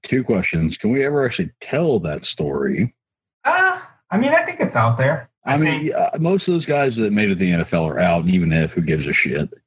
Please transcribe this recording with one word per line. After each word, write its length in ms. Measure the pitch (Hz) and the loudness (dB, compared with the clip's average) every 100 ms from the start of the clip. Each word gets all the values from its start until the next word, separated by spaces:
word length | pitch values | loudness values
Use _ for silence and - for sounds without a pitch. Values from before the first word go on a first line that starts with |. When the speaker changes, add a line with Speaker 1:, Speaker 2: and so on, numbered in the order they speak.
| - | -2
Speaker 1:
Two 140 | 131 | -2
questions. 540 | 120 104 90 82 80 - | 0 -2 0 -2 -2 -2
Can 100 | 104 | -2
we 140 | 135 | 0
ever 220 | 135 147 127 | 0 0 -2
actually 240 | - 82 _ - | -2 -8 _ -6
tell 300 | 139 170 113 | -2 0 0
that 240 | 80 73 | -2 -6
story? 720 | - - 73 69 69 67 120 _ _ _ _ _ | -8 -6 -4 -2 -2 -2 -2 _ _ _ _ _
Speaker 2:
Uh, 360 | 277 349 381 370 - _ _ | 0 2 2 0 -10 _ _
I 60 | 190 | 0
mean, 160 | 269 | 4
I 120 | 330 | 2
think 160 | 330 - | 0 -4
it's 160 | 196 - | -2 2
out 200 | 117 117 | 0 2
there. 320 | 131 160 - _ | 0 0 -6 _
Speaker 1:
I 100 | - | -2
Speaker 2:
I 20 | 143 | 2
Speaker 1:
mean, 240 | 156 143 | 2 0
Speaker 2:
think 100 | 156 | -2
Speaker 1:
yeah, 200 | - - - | 0 -2 0
most 280 | 160 190 - | 0 0 0
of 60 | |
those 100 | 175 139 | -2 0
guys 280 | 143 135 113 | 0 0 0
that 140 | 107 | 0
made 180 | 104 104 | 2 2
it 40 | |
to 40 | 90 | 2
the 100 | 92 | 2
N 80 | 85 | 2
F 120 | 82 | 0
L 120 | 85 | 0
are 140 | 80 69 | 0 0
out, 240 | 90 85 | 2 2
and 60 | 85 | 2
even 180 | 92 82 | 2 2
if, 180 | 80 80 | 2 0
who 100 | - | -2
gives 260 | 80 78 71 | 0 0 0
a 60 | |
shit? 380 | 71 71 67 71 - | -2 -2 -2 -6 -8